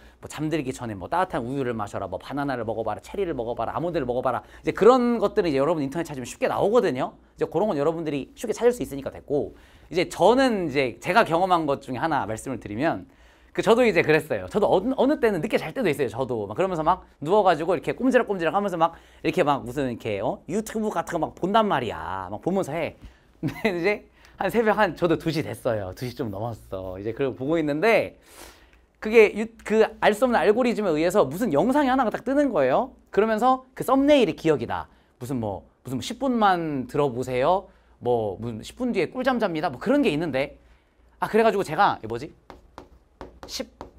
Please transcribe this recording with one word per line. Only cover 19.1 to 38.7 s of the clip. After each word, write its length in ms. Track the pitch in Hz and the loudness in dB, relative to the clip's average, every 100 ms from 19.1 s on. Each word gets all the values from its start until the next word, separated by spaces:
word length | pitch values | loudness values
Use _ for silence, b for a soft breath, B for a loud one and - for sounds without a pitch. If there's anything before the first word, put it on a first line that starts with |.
| B | B
이렇게 220 | - 180 | -2 2
막 200 | 147 139 | 2 2
무슨 260 | 113 135 131 | -2 -4 -4
이렇게, 280 | 113 117 98 | -4 -4 -4
어? 200 | 120 202 - | -4 -6 -6
유튜브 400 | 185 214 220 214 | -6 -4 -4 -4
같은 240 | 175 165 | -4 -4
거 60 | 175 | -4
막 160 | 139 - | -4 -4
본단 320 | 175 214 214 | 0 2 2
말이야. 640 | 156 117 82 80 95 92 | 0 -2 -6 -8 -8 -8
막 100 | 101 | -6
보면서 300 | - 190 165 | -2 -2 -2
해. 260 | 156 131 - b b | -4 -6 -8 b b
<laughs> 160 | b b | b b
근데 380 | 156 - 226 175 | -8 -4 -2 0
이제 300 | 175 208 - b b b | -2 -2 -6 b b b
한 120 | 196 | -2
새벽 300 | 214 220 202 | 0 2 2
한 160 | 214 143 | 0 0
저도 240 | 170 156 | 0 0
두 100 | 165 | -2
시 140 | 151 | -4
됐어요. 500 | 104 110 131 110 95 92 | -4 -4 -4 -4 -4 -8
두 120 | 127 | -10
시 60 | 117 | -6
좀 160 | 120 | -6
넘었어. 640 | 95 117 110 - 95 95 92 | -6 -8 -10 -12 -12 -10 -8
이제 140 | 101 | -6
그걸 240 | 110 139 110 | -4 -4 -4
보고 240 | 131 170 | -2 -2
있는데 580 | 151 143 208 202 101 - B B B B B B B _ | -2 0 2 2 0 -8 B B B B B B B _
그게 320 | 214 226 208 - | 4 6 6 4
유-, 80 | 226 - | -6 -8
그 220 | - 220 214 - | 0 2 2 2
알 140 | 180 208 | 0 2
수 100 | 262 | 2
없는 140 | 220 | 4
알고리즘에 500 | 165 214 247 247 208 | 4 4 2 0 0
의해서 340 | 151 170 196 | 2 2 2
무슨 300 | 143 160 233 | 2 0 0
영상이 340 | 139 202 277 269 | 2 2 2 2
하나가 220 | 262 226 | 2 0
딱 140 | - - | -2 -2
뜨는 260 | 269 294 | 0 2
거예요. 420 | 190 127 156 254 - _ | 2 2 2 0 -8 _
그러면서 540 | - 220 214 247 262 - - | 0 2 2 2 2 -2 -8
그 80 | |
썸네일이 520 | 160 269 277 294 202 156 | 0 4 6 6 4 2
기억이 300 | 156 147 110 | 2 2 0
나. 220 | 92 76 b b b | -6 -8 b b b
무슨 200 | 123 135 | -8 -4
뭐, 300 | 110 92 - _ | -4 -6 -12 _
무슨 180 | - 131 | -8 -8
십 160 | - 233 | -6 -4
분만 680 | 277 240 208 180 165 139 120 | 0 2 2 2 0 -4 -4
들어보세요. 800 | 143 147 120 127 127 139 185 - b b b | -2 0 -2 -4 0 2 0 -2 b b b
뭐 360 | 120 120 107 92 | -2 0 -2 -6
무슨 240 | 113 107 | -8 -10
십 140 | - | -12